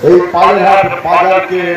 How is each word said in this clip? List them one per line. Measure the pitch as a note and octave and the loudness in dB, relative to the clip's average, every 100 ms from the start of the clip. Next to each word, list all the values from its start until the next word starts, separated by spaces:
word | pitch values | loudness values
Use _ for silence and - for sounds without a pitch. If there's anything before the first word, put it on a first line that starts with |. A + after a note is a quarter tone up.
| C#3+ | 4
এই | F3+ F3 | 2 2
পালেরহাট | F3 F#3 G3+ F#3 G3 F#3+ F3 - | 0 2 2 2 0 0 -4 -2
বাজারকে | F3 F3+ F#3+ F#3 F#3 F3 | 0 0 0 -2 -4 -4